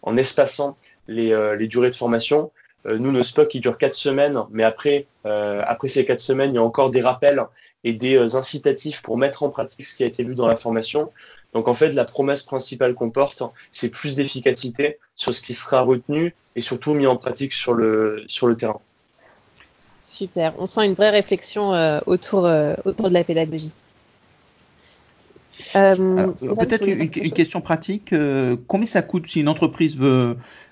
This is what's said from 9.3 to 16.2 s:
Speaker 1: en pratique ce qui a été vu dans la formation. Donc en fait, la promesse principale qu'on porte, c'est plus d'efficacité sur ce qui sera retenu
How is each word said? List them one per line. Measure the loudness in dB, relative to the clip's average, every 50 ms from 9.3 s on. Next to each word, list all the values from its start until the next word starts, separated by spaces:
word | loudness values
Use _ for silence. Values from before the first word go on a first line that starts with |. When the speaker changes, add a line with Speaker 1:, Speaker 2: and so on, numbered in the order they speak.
| -2 -2 -4
Speaker 1:
en | -4
pratique | -4 -4 -8 -8 -8 -16 -16
ce | -12 -4
qui | -2 -2
a | -2
été | -2 -4 -8
vu | -6 -4
dans | 0 2 2
la | 2
formation. | 0 0 -4 -4 -2 -4 -2 -2 -4 -4 -4 -8 _ -20 -20 -20 -20 _ _ -6
Donc | -6 -4 -4
en | 0
fait, | 0 2 2
la | 2 0 -2
promesse | -2 -2 -4 -2 -2 -2 -4
principale | -6 -8 -8 -8 -8 -8 -4 -2 0 0 0
qu'on | -2 -4 -4
porte, | 0 0 -2 -2 -2 -8 -10 -10 -10 -16 -20 -14
c'est | -10 -6 -6 -6
plus | -8 -6 -8 -8 -4
d'efficacité | -2 -4 -4 -4 -2 0 0 0 0 -4 -8 -4 -2 -2 -2 -2 -4 _ _ _
sur | -8 -4 -4 -4
ce | -6
qui | -6 -10 -10
sera | -10 -6 0 2 2
retenu | 4 4 2 0 0 -4 -2 -2